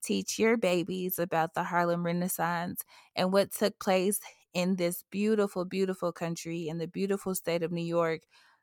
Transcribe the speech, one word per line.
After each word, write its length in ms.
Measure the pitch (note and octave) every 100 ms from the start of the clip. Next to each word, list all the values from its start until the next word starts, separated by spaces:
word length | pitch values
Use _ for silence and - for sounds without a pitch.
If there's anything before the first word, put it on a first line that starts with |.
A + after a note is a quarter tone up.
Teach 360 | - G3 F#3+ -
your 180 | A3 A#3+
babies 600 | F#3 F3+ E3 F#3 F3+ -
about 340 | F3 E3 E3
the 100 | -
Harlem 420 | F3+ F3 F3 E3+ F3
Renaissance 800 | F3 F#3 - E3 E3+ F3+ F3+ - - - -
and 180 | F#3
what 180 | G3 F#3+
took 280 | - G#3 -
place 400 | - F#3+ F#3 G3+ - - _
in 220 | F3+ F3+ F#3
this 280 | F3 F3 -
beautiful, 540 | F#3+ G#3+ G#3+ G3 F#3+ F3+
beautiful 480 | F#3 F#3+ F#3 F3
country, 540 | E3+ E3+ E3 E3 E3+ D#3+
in 100 | E3
the 100 | E3
beautiful 480 | F3 G3 G3 F#3+ F#3+
state 260 | - E3+
of 80 | E3
New 120 | E3+
York, 380 | E3 E3+ E3 D#3+ - _ - _